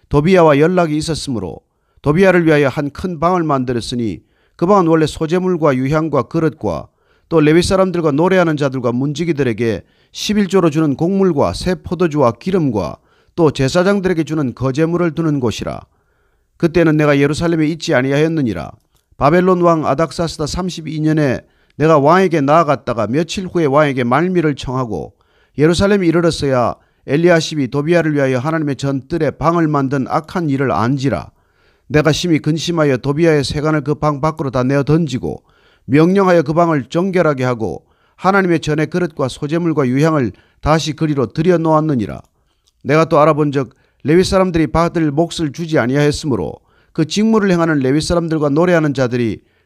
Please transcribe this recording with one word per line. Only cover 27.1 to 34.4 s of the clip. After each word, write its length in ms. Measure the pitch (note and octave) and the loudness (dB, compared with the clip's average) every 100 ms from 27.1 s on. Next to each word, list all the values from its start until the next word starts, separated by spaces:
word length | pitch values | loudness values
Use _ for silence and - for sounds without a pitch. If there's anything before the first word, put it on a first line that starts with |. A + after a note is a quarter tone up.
| C#3+ E3+ E3 - D#3 C3 | 0 2 2 0 -4 -4
도비야를 460 | C#3+ D3 E3+ D#3 | -4 0 0 0
위하여 240 | D3 C3+ B2+ | 0 0 -2
하나님의 380 | C#3 E3 D3 C3 | -2 -4 -4 -4
전뜰에 540 | C#3 C#3 - E3+ D3 | -4 -6 -6 -4 -4
방을 380 | - D3 E3+ D#3 | -2 -2 0 0
만든 380 | C#3+ C3+ C#3+ B2+ | 0 -2 -2 -2
악한 420 | D3+ D#3 F#3+ D#3+ | -4 -4 -4 -2
일을 220 | C3+ C3+ | -2 0
안지라. 580 | E2 A2+ C#3 C3 F#2 - _ _ _ _ _ - | 0 0 0 -2 -4 -6 _ _ _ _ _ -4
내가 260 | D3+ D3+ | 0 2
심히 260 | D3 F3+ D#3 | 0 0 0
근심하여 600 | D#3 D#3 D#3+ E3+ D3+ C3 | 0 -4 -2 0 0 0
도비야의 440 | C3+ C#3+ E3+ D3+ | -2 0 2 2
세간을 360 | C3 D3+ D3+ D#3 | 0 -4 -2 -2
그 120 | C3+ | -2
방 260 | D3 D3+ C#3+ | -2 -2 -2
밖으로 300 | D#3 D#3 | -4 -4